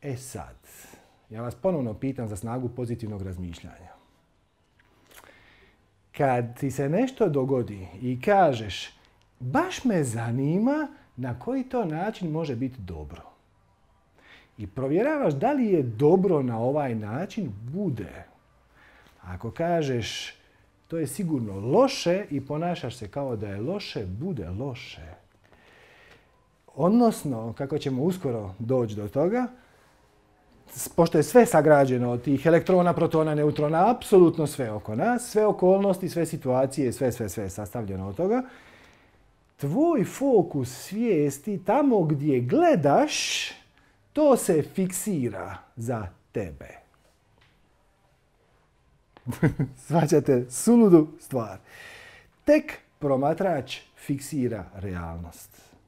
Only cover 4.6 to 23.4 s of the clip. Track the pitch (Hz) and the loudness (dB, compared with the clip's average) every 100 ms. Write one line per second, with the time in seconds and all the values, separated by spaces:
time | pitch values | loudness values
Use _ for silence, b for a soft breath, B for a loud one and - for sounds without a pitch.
4.6 | _ _ _ b b b b b b b | _ _ _ b b b b b b b
5.6 | b b b _ _ - 143 123 117 120 | b b b _ _ -2 0 2 -2 -6
6.6 | 143 131 139 170 254 262 202 143 131 135 | -6 -4 -2 0 -2 0 0 0 0 -2
7.6 | 110 101 90 95 123 123 165 202 175 123 | -2 -8 -14 -10 -6 -4 2 4 4 2
8.6 | 107 - - - b b _ _ 127 180 | -6 -10 -12 -18 b b _ _ -4 -2
9.6 | 359 359 262 190 135 110 113 120 139 175 | -2 -2 0 0 0 -2 -4 -2 0 0
10.6 | 226 294 302 B B - 123 120 - 269 | 0 0 -4 B B -10 -8 -6 -6 -6
11.6 | 254 254 196 156 196 220 175 151 160 117 | -4 -4 -4 -4 -6 -6 -6 -4 -4 -4
12.6 | 131 123 92 82 76 - - _ _ _ | -6 -8 -12 -12 -12 -16 -20 _ _ _
13.6 | _ _ _ _ _ _ b b b - | _ _ _ _ _ _ b b b -16
14.6 | 101 - 135 156 254 311 226 139 202 294 | -14 -6 -2 0 0 0 0 0 0 0
15.6 | 226 180 127 107 147 185 185 160 127 113 | 2 2 0 2 4 4 4 2 0 -2
16.6 | 120 147 139 113 104 117 196 - 170 101 | 0 0 -2 -4 -6 -8 -6 -6 -8 -8
17.6 | 113 165 208 120 95 - - _ _ _ | -10 -6 -4 -4 -8 -14 -20 _ _ _
18.6 | _ b b b b b 92 92 117 - | _ b b b b b -14 -10 -10 -4
19.6 | 170 170 147 123 104 - - - b b | 0 0 0 -2 -4 -8 -12 -16 b b
20.6 | b _ _ 165 151 - 185 147 110 95 | b _ _ -6 -6 -4 -2 -2 -4 -6
21.6 | 107 170 269 - - 185 208 143 - 151 | 0 4 4 2 -2 -2 -2 -6 -6 -6
22.6 | 170 170 127 117 104 - 139 113 | -4 -4 -8 -10 -10 -8 -6 -6